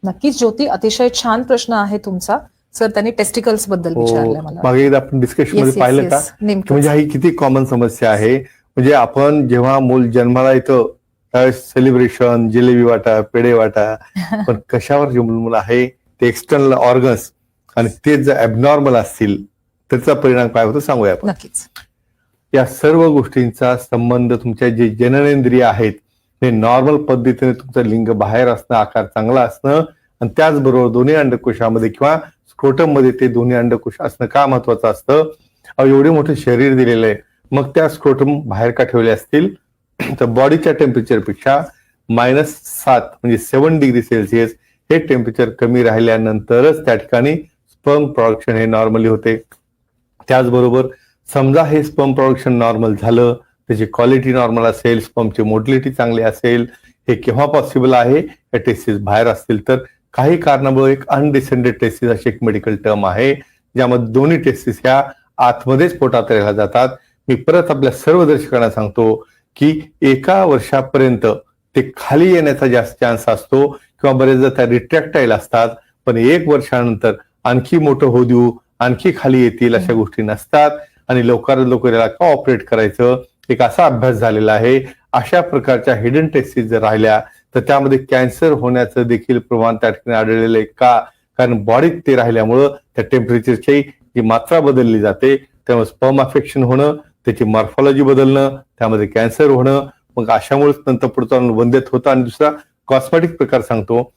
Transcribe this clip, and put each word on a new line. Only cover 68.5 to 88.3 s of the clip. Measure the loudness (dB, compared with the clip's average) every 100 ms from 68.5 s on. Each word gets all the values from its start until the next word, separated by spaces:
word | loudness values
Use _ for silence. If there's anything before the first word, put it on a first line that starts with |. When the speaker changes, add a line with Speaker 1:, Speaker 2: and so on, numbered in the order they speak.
| -2 -2
Speaker 2:
सांगतो | -2 -6 0 0 0 -6 _ _ _
की | 0 0 -8 _
एका | 0 0 2 2 2
वर्षापर्यंत | 0 0 -4 -2 0 2 2 -2 -2 -8 _ _ -4
ते | -4 -8
खाली | -2 2 4
येण्याचा | 4 2 0 0
जास्त | 0 -2 -4
चान्स | -2 -2 -2
असतो | -4 -2 0 0
किंवा | -4 _ _ -2
बरेचदा | 2 2 4 2
त्या | 0 0
रिट्रॅक्टाईल | 0 0 -4 -2 -2 0
असतात, | -2 -2 -2 -2 -4 _ _ -4
पण | 0
एक | 2 2 2
वर्षानंतर | -2 0 -2 -2 -2 -2 -4 _ _
आणखी | -2 -2 0 0
मोठं | 2 2 2
होऊ | 2
देऊ, | 2 2 2 -2 _ _
आणखी | -4 0 -2 -2
खाली | 0 2
येतील | 2 2 0 0
अशा | 0
Speaker 1:
हम्म. | -2
Speaker 2:
गोष्टी | -2 -4
नसतात | -6 -6 -2 2 2 0 -14 _ _
आणि | 0 2
लवकरात | 0 0 0 0
लवकर | 0 0
याला | 0 0
का | 0 0
ऑपरेट | 0 0 -2
करायचं, | 0 -2 -2 0 0 0 -6 _ _
एक | 0
असा | 0 2 2
अभ्यास | 2 -2 0
झालेला | 0 0 2
आहे. | 2 2 0 -2 -18 _
अशा | -4 0 -2
प्रकारच्या | 0 -4 0 -2 0 -2
हिडन | 0 0 0
टेस्टिस | -2 -2 -6 -2
जर | -2
राहिल्या | 0 2 2 0 -2 _ _ -6
तर |
त्यामध्ये | 0 0 2 0
कॅन्सर | 0 0 0